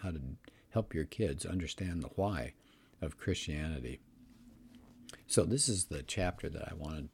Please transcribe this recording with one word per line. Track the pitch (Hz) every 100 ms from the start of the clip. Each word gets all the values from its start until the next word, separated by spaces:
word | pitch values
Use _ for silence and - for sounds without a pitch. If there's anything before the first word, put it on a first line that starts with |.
how | 95
to | 80 65 - - - -
help | 113 107 82
your | 78
kids | - 101 71 85
understand | 92 82 - 92 85
the | -
why | - 101 87 64 - - - - -
of | 80 -
Christianity. | - 90 - 76 78 76 62 65 - - - - - - - - - - - - -
So | - 85
this | 131 123
is | 101 -
the | 73
chapter | 69 - 90 - 73
that | 73 -
I | 80
wanted | 76 78 78